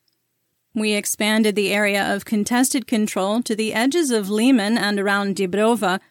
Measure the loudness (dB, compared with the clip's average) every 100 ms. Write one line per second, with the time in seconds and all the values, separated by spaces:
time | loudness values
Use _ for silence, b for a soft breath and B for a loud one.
0 | _ _ _ _ _ _ _ -4 -2 -2
1 | -4 -2 0 2 2 2 0 0 0 0
2 | 0 -4 -2 -2 0 2 2 0 -2 -2
3 | -2 -2 -2 -2 -2 -4 -2 -2 0 0
4 | 0 0 0 2 4 4 2 0 0 -2
5 | 0 0 -2 -2 -2 2 2 2 0 -2
6 | b